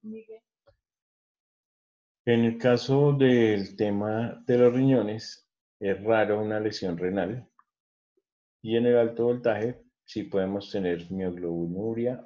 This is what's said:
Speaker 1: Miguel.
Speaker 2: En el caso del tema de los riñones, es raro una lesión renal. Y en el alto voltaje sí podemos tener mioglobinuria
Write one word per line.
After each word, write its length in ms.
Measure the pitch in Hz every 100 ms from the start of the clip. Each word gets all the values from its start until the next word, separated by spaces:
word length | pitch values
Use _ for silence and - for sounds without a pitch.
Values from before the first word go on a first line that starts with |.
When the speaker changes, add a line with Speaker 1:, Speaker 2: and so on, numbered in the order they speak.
Speaker 1:
Miguel. 400 | 214 220 220 220 _ _ _ _ _ _ _ _ _ _ _ _ _ _ _ _ _ _ -
Speaker 2:
En 180 | 117
el 140 | 117 113
caso 560 | 127 120 - 135 147
del 640 | 139 131 123 113 104 98 -
tema 680 | 107 101 107 110 117 - -
de 120 | 123
los 160 | 123
riñones, 760 | 123 135 127 104 110 - - _ _ _ _
es 240 | 101 98
raro 380 | 107 110 104 107
una 180 | 107 107
lesión 380 | 107 104 95 85
renal. 500 | 90 98 90 123 - _ _ _ _ _ _ _ _ _ _ _
Y 140 | 113 113
en 80 |
el 140 | 120 120
alto 260 | 113 117
voltaje 560 | 120 123 120 104 113 120 _ _
sí 200 | - 110
podemos 460 | 98 98 95 101 101
tener 400 | 104 90 85 85
mioglobinuria 1120 | 95 92 87 87 85 85 90 110 113 120 127